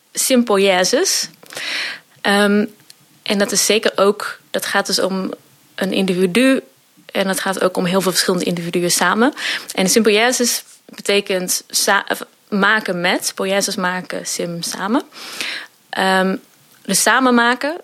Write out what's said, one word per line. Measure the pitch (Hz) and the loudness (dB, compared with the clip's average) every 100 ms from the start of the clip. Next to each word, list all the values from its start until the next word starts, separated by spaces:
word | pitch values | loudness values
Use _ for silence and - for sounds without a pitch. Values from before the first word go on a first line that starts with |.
| _ | _
sympoiesis. | - - 254 240 196 196 180 185 262 392 - - - - - - - - - _ _ | -6 2 2 4 4 4 4 2 2 2 -2 -4 -12 -18 -12 -8 -6 -8 -10 _ _
Ehm, | - 202 208 202 208 - _ - _ _ | 0 2 4 2 0 -6 _ -20 _ _
en | - 202 | -4 0
dat | 202 | 0
is | 202 - | 0 2
zeker | 214 - - | 2 2 2
ook, | 196 208 - - _ | 2 2 -6 -12 _
dat | 190 - | -8 -2
gaat | 202 196 | -2 0
dus | - | -2
om | - 190 190 - _ _ _ - | 0 -2 -6 -10 _ _ _ -6
een | 190 | -2
individu | - 190 180 185 190 262 269 - _ _ _ - | 0 0 2 2 4 4 2 -2 _ _ _ -8
en | - 190 | -2 -2
dat | 185 | -2
gaat | 196 190 | -4 0
ook | 185 190 | 0 0
om | 180 | 0
heel | 190 | 0
veel | 185 | 0
verschillende | 180 - 180 - | 0 0 0 -2
individuen | 175 170 175 175 | -4 -4 -2 0
samen. | - 180 208 254 - - - - | 0 2 2 0 0 -6 -6 -6
En | - 185 | -2 2
sympoiesis | 226 220 208 240 254 240 - - - - | 4 4 4 2 2 0 -2 -8 -20 -20
betekent | - - 202 202 185 180 - - | -8 -2 0 0 -4 -2 -6 -4
sa-, | - - 202 - - - _ _ | -2 2 0 0 -6 -8 _ _
maken | 202 202 220 220 180 | 0 2 2 0 -2
met, | 180 247 - - | 0 0 -4 -4
poiesis | 196 196 196 196 | -2 0 -2 -2
maken, | 180 185 180 - 175 | -4 -4 -6 -10 -8
sim | - 175 170 | -6 -6 -6
samen. | - - 190 269 - - - - - - - _ _ | -8 -6 -2 -2 -2 -14 -16 -10 -10 -10 -14 _ _
Ehm, | - 190 190 190 190 - _ _ _ | -2 2 2 0 -2 -10 _ _ _
dus | - 190 | -4 0
samen | - 240 262 | 2 4 4
maken, | 240 233 247 285 349 | 4 4 0 -4 -6